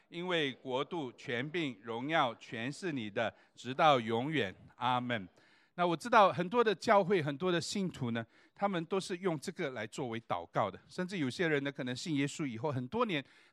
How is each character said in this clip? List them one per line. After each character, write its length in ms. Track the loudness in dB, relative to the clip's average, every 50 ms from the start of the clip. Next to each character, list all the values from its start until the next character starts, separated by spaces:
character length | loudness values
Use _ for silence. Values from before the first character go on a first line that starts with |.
| _ -14
因 200 | -10 -8 -4 -2
为 240 | 0 0 0 0 -4
国 320 | -6 -8 -4 -2 -2 -2
度、 260 | -2 -4 -6 -6 -8 -10
权 360 | -12 -8 -4 -4 -2 -4 -4
柄、 280 | -4 -4 -4 -4 -6 -8 -10
荣 260 | -8 -8 -6 -4 0
耀 260 | 2 2 2 2 0
全 340 | -6 -12 -12 -8 -6 -6 -6 -6
是 200 | -6 -6 -6 -4
你 180 | -4 -4 -4
的， 240 | -2 -2 -2 -2 -2 -8 -20 _ _
直 180 | -14 -10 -8 0
到 240 | 4 6 8 8 6
永 320 | 4 2 0 0 0 0
远。 240 | 0 0 0 0 -4 -10 -18 -20 -10
阿 240 | -2 0 0 2 0
门。” 280 | 0 -2 -2 -4 -4 -8 _ _ _ _ _ _ _ _ -4
那 80 | -2 0
我 120 | 0 0
知 120 | 0 0 4
道 240 | 8 8 8 8 6
很 160 | 2 -2 0
多 140 | 2 2 4
的 100 | 4 2
教 300 | 0 4 6 6 6 6
会， 180 | 6 4 2
很 160 | 2 0 -2
多 140 | 0 0 2
的 100 | 2 0
信 280 | 0 -2 -2 -2 -2 -2
徒 240 | -2 -4 -4 -2 -2
呢， 120 | -2 -4 -6 _ -20 _ _ _
他 140 | -4 -2 -2
们 160 | -2 -2 -4
都 160 | -2 -2 -4
是 160 | -2 -4 -8
用 220 | -4 -2 -2 -2 -2
这 100 | -6 -8
个 200 | -6 -4 -6 -4
来 140 | -4 -6 -8
作 220 | -8 -6 -6 -4
为 140 | -4 -4 -6
祷 260 | -4 -4 -4 -4 -4 -4 0
告 180 | 0 0 0
的。 100 | -2 -8 -16 -14
甚 160 | -8 -6 -6
至 120 | -4 -2 -2
有 100 | -2 -2
些 200 | 0 0 0 2
人 140 | 2 0 0
呢， 80 | -2 -6
可 100 | -6 -6
能 120 | -6 -6
信 180 | -6 -6 -4 -2
耶 100 | -2 -2
稣 220 | -2 -2 -4 -6
以 120 | -6 -6 -4
后 120 | -4 -4
很 160 | -4 -4 -6
多 180 | -4 -2 -2 -2
年， 200 | 0 -2 -4 -4 -8 -18 -20 -20 _